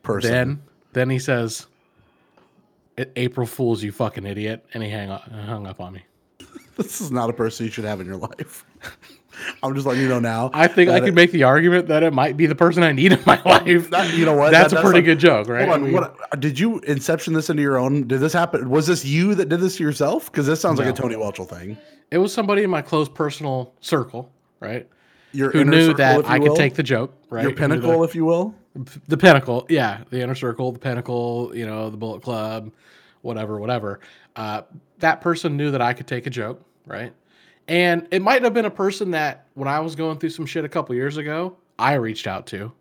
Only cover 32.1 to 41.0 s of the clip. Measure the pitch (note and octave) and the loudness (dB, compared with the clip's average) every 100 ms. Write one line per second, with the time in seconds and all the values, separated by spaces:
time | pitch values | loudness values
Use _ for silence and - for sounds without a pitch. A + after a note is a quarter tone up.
32.1 | G2 B2+ A2+ G#2+ A2 A2 _ _ _ _ | -10 -8 -6 -6 -8 -12 _ _ _ _
33.1 | _ - A2 G#2+ G#2+ A2 B2 G#2 G2 - | _ -12 -10 -8 -8 -6 -4 -6 -10 -16
34.1 | _ _ - A2 G#2+ - - _ _ D#3+ | _ _ -12 -10 -10 -12 -20 _ _ -2
35.1 | - E3+ E3 E3+ C#3+ D3 C#3 A#2+ B2+ C#3 | 0 -2 -4 -4 -4 -2 -2 -2 -4 -8
36.1 | B2 B2 A#2+ G#2+ C3 _ _ - - A#2+ | -8 -8 -8 -8 -10 _ _ -16 -14 -14
37.1 | _ _ _ _ _ - E3+ F3+ E3+ E3 | _ _ _ _ _ -4 0 2 0 -2
38.1 | F#3 G3 C4 A#3+ G#3+ G#3+ G#3+ G3 G3+ G3 | -2 2 2 2 0 -4 -2 -4 -2 -4
39.1 | D#3+ D3 C3 _ C3+ C3+ D3 D#3+ D3+ D#3+ | -2 -4 -6 _ -8 -4 -2 -4 -6 -6
40.1 | D3+ D#3+ D#3+ D3 E3 D3+ E3 - B2 | -4 -8 -8 -8 -6 -4 -6 -4 -4